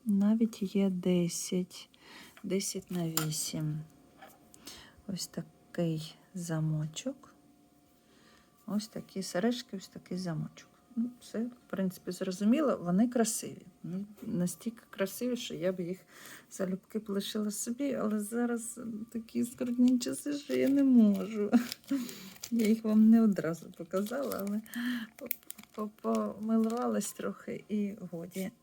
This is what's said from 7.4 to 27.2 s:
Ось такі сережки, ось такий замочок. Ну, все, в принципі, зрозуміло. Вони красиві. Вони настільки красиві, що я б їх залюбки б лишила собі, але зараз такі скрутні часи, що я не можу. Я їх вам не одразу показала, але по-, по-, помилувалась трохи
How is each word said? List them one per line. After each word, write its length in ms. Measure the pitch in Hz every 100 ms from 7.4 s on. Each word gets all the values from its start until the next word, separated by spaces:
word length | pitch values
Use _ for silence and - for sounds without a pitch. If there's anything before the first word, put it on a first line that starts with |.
| _ _ _ _ _ _ _ _ - - _ _ -
Ось 220 | 202 208
такі 360 | - - 196
сережки, 540 | 180 175 226 240 - 190
ось 100 | -
такий 300 | 170 - 185
замочок. 520 | 185 156 156 - - _ _ -
Ну, 140 | 240 -
все, 240 | - 208
в 260 | 240 - _
принципі, 420 | - 190 - -
зрозуміло. 680 | 185 190 185 208 269 285 -
Вони 240 | 175 185 247
красиві. 580 | 247 220 - - - - -
Вони 220 | 160 185 208 208
настільки 600 | - - 175 - 233 226 -
красиві, 480 | - 196 - 247 240
що 160 | -
я 180 | 151 175
б 80 | 185
їх 200 | 170 185 - - - - -
залюбки 480 | - 185 185 _ 220
б 100 | 220
лишила 420 | 196 196 214 208
собі, 420 | 202 - 240 285
але 260 | 247 214 214
зараз 600 | 208 226 240 240 226 - 240 220 220
такі 320 | 233 226 240
скрутні 560 | 240 - 247 240 247 254
часи, 340 | 254 269 294
що 200 | 285 -
я 160 | 254 254
не 140 | 277
можу. 680 | 269 247 214 196 190 220 208 240 - - - 277 240 - 190 - -
Я 160 | 233 214
їх 160 | 226
вам 260 | 220 214 220
не 120 | 226
одразу 440 | 226 175 160 165 - -
показала, 680 | 170 190 208 247 254 - 202
але 140 | 208 220 240 240 247 220 -
по-, 120 | - - - - - - 214
по-, 20 | 214
помилувалась 1080 | 226 226 208 196 214 226 220 233 247 214 202
трохи 540 | -